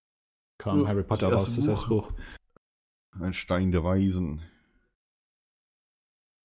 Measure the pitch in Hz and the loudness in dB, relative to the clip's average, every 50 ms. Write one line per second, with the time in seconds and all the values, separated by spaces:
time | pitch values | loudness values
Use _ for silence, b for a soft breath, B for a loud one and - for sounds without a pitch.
0 | _ _ _ _ _ _ _ _ _ _ _ - - 110 95 98 95 101 104 101 | _ _ _ _ _ _ _ _ _ _ _ -10 -4 0 2 2 2 2 2 0
1 | 92 - 110 104 110 95 95 98 98 120 120 117 139 151 104 101 - 107 113 104 | 0 0 -2 0 2 2 2 2 2 2 0 0 0 2 0 0 0 0 0 0
2 | - - - B B B B B B _ _ _ _ _ _ _ _ _ _ _ | 0 -2 -8 B B B B B B _ _ _ _ _ _ _ _ _ _ _
3 | _ _ - 98 85 92 92 - - - 92 90 95 92 90 87 80 90 92 95 | _ _ -12 -8 -6 -6 -6 -6 -4 -2 0 0 2 2 2 2 2 2 2 2
4 | 98 98 92 90 90 78 73 78 82 82 b b b b b b b _ _ _ | 2 2 2 0 -2 -2 -4 -8 -10 -14 b b b b b b b _ _ _
5 | _ _ _ _ _ _ _ _ _ _ _ _ _ _ _ _ _ _ _ _ | _ _ _ _ _ _ _ _ _ _ _ _ _ _ _ _ _ _ _ _
6 | _ _ _ _ _ _ _ _ _ | _ _ _ _ _ _ _ _ _